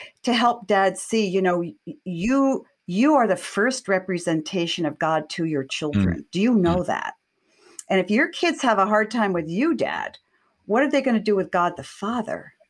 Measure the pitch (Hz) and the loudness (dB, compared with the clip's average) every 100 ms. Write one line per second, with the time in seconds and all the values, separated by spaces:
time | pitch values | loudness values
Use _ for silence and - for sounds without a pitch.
0 | - _ - 233 240 233 190 196 190 185 | -18 _ -2 2 2 0 0 2 2 0
1 | - 226 202 185 185 175 170 - - - | -2 0 2 2 2 0 -2 -8 -16 -12
2 | - 170 208 269 269 262 - _ - 180 | -10 -4 0 2 2 0 -6 _ -4 2
3 | 277 294 220 180 - - 233 247 - 190 | 4 6 4 0 -2 -2 0 -2 -2 -2
4 | 185 180 175 160 151 190 170 - 160 151 | -2 -4 -2 -2 -2 -4 -2 -2 -4 -2
5 | 160 156 - - 165 147 135 - 151 104 | 0 -2 -4 -4 -2 -2 -4 -6 -2 0
6 | 92 85 - 175 220 226 175 180 - 87 | 0 0 -4 0 2 4 4 2 0 -4
7 | - - _ _ _ _ _ - - - | -4 -12 _ _ _ _ _ -14 -2 0
8 | 285 311 330 - 349 - 262 208 196 214 | 2 0 0 0 -2 0 0 2 2 2
9 | 214 240 202 175 156 175 311 247 - 80 | 0 0 0 0 -2 -2 0 0 -2 -4
10 | 50 - _ _ _ _ - 220 285 285 | -8 -12 _ _ _ _ -2 0 2 2
11 | 269 226 214 202 180 185 175 175 131 - | 2 0 2 0 0 0 0 -2 -14 -8
12 | 202 240 220 85 - _ | -6 -4 -6 -8 -10 _